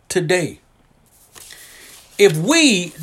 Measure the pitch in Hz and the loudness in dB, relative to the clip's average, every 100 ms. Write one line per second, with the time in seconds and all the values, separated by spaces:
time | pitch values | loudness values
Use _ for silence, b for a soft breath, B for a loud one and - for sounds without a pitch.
0 | _ 185 156 185 156 - _ _ _ _ | _ -6 -2 -2 -4 -10 _ _ _ _
1 | _ _ _ - B B B B B B | _ _ _ -20 B B B B B B
2 | B - 202 156 185 330 302 190 175 156 | B 2 2 2 0 2 2 0 -4 -10